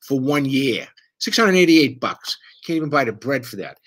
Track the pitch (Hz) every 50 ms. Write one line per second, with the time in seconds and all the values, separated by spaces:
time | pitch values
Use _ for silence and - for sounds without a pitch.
0 | - - 139 131 131 143 147 143 139 135 135 131 135 123 107 80 - - _ _
1 | _ _ _ _ - - - 240 226 196 185 185 175 165 160 160 143 120 123 -
2 | 120 95 87 - - - - - - - - _ - 170 165 160 156 147 110 101
3 | 113 113 101 107 117 135 139 127 120 - 104 98 80 69 - _ _